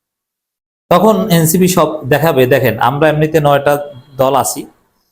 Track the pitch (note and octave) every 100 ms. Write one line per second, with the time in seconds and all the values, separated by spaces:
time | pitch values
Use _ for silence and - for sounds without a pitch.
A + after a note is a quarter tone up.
0 | _ _ _ _ _ _ _ _ - F3
1 | G#3 G3+ F#3 E3 D#3 F3+ F3+ F3+ D3+ -
2 | B2+ C#3+ D#3+ C3 B2 C3+ B2 G2+ A#2 C#3+
3 | D#3 D3+ D#3 D#3 D3 C#3+ D3 C#3+ - -
4 | - C3 C3 C3+ - - G3+ _ _ _
5 | _